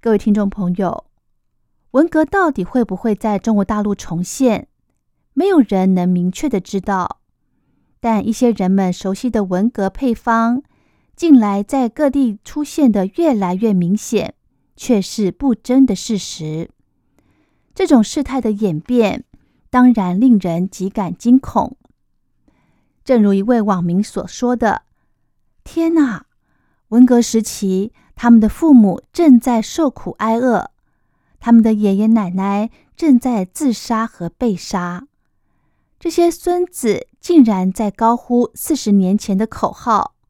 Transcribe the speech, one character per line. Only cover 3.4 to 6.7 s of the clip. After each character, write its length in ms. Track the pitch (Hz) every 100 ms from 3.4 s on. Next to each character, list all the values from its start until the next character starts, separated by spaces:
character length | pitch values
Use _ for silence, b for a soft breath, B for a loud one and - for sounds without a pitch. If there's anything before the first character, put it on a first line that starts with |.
中 160 | - 214
国 80 |
大 180 | 196 214
陆 120 | 202
重 280 | 202 - 165
现？ 460 | 180 - 262 214 - _ _ _ _ _ _
没 160 | - 381
有 100 | 359
人 360 | 226 190 190
能 140 | 185 180
明 220 | 180 180
确 180 | - 302
的 120 | 202
知 200 | -